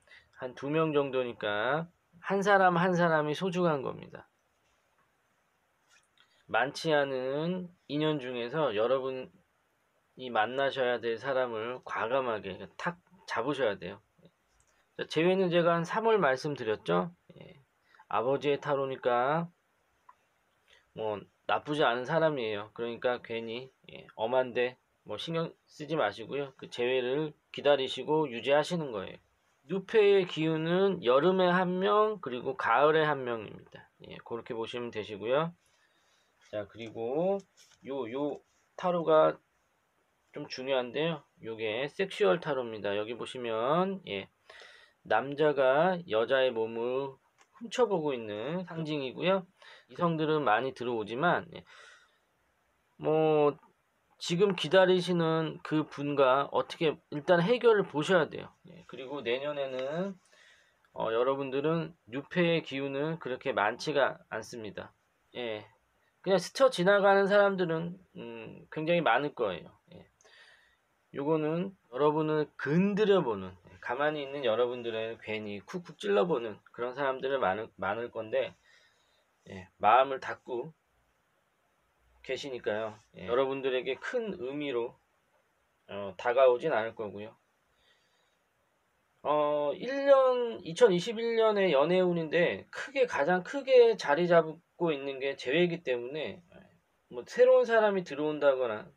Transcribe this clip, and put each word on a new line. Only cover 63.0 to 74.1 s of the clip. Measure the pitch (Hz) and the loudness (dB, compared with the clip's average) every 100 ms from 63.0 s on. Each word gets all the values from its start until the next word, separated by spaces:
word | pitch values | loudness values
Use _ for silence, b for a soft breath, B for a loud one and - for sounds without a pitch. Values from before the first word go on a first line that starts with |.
| 156 160 | -4 -4
그렇게 | - 127 135 | -8 -6 -4
많지가 | 104 104 120 - 143 123 - - | 0 0 0 -2 0 0 -2 -10
않습니다. | 110 110 120 104 95 98 _ _ _ _ 120 | -12 -10 -12 -12 -12 -14 _ _ _ _ -10
예, | 120 107 104 _ _ _ _ _ | -8 -8 -12 _ _ _ _ _
그냥 | 180 190 | 0 0
스쳐 | 175 - 262 | 0 2 2
지나가는 | 254 180 202 196 196 196 | 4 4 6 6 6 6
사람들은, | 208 202 190 175 160 175 185 _ - | 4 4 2 -2 -2 -4 -10 _ -16
음, | 117 117 110 98 - | -14 -14 -14 -18 -12
굉장히 | 156 156 175 | -6 0 2
많을 | 135 120 147 | 4 2 0
거예요. | - 107 82 - - _ | -2 -4 -4 -10 -20 _
예, | - - _ b b b b b b _ _ _ | -20 -20 _ b b b b b b _ _ _
요거는 | - 143 160 151 165 190 - _ | -6 -2 0 0 -2 -4 -10 _
여러분을 | 127 151 151 156 156 147 - | 2 2 2 0 0 -2 -6
건드려보는, | 135 165 202 202 208 190 131 98 92 | 0 2 2 2 4 4 2 -4 -6
예, | 90 - - | -14 -20 -16
가만히 | - 123 151 | -8 -2 -2